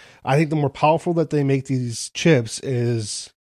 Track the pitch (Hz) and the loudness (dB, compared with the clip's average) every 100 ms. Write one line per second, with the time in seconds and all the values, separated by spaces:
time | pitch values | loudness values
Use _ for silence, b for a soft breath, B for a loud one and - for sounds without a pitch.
0 | B B - 139 156 156 139 - 151 160 | B B 0 2 2 0 -2 0 2 2
1 | 180 170 151 151 139 139 131 131 120 113 | 0 0 0 0 2 0 0 -4 -4 -8
2 | - - 170 143 113 - - 123 120 117 | -10 0 4 4 2 -8 -4 -2 0 -2
3 | 104 - - _ | -4 -10 -14 _